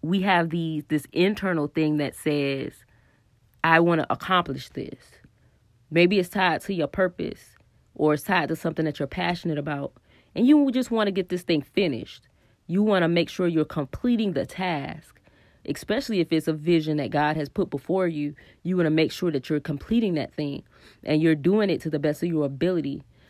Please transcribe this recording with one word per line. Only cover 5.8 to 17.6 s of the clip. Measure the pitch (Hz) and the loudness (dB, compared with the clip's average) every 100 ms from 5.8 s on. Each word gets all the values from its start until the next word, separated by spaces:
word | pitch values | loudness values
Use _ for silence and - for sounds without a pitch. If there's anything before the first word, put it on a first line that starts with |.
| - | -2
Maybe | 156 180 202 | 4 4 4
it's | 180 | 0
tied | 202 185 160 | 0 0 0
to | - | -4
your | 190 147 | -4 -2
purpose, | - 185 - 170 - - _ _ _ _ - | 0 -2 -2 -10 -10 -18 _ _ _ _ 0
or | 151 | 2
it's | 151 | 2
tied | - 185 151 | 0 0 0
to | 160 | -2
something | 165 156 156 | -4 -2 -4
that | 143 | -4
you're | 143 | -6
passionate | - 175 175 170 147 | -4 -4 -4 -4 -4
about. | 147 143 139 - _ _ _ - | -4 -6 -8 -12 _ _ _ 2
And | 240 | 6
you | 302 277 | 6 6
just | 247 247 | 0 0
wanna | 226 208 | 0 0
get | 190 180 | 0 -2
this | 180 | -4
thing | - 160 | 0 -2
finished. | 139 - 185 120 - - _ _ _ _ - | -2 -2 0 -2 -8 -18 _ _ _ _ -4
You | 175 | 0
wanna | 214 196 165 | 2 4 4
make | 170 170 | 2 0
sure | - 175 | 0 0
you're | 160 156 | 0 0
completing | - 139 - 247 240 214 | -2 -6 -4 0 0 0
the | 165 - | -2 -4
task, | - 185 156 139 156 - _ _ _ _ _ - | -4 -4 -4 -6 -12 -18 _ _ _ _ _ -8
especially | 147 - 208 269 202 | -8 -4 -4 -2 0
if | 165 | 0
it's | 160 156 | 0 0
a | |
vision | 156 151 170 156 151 | -2 2 2 2 -2
that | 123 | -2
God | 147 151 156 | 0 0 0
has | 143 | -4
put | - | -4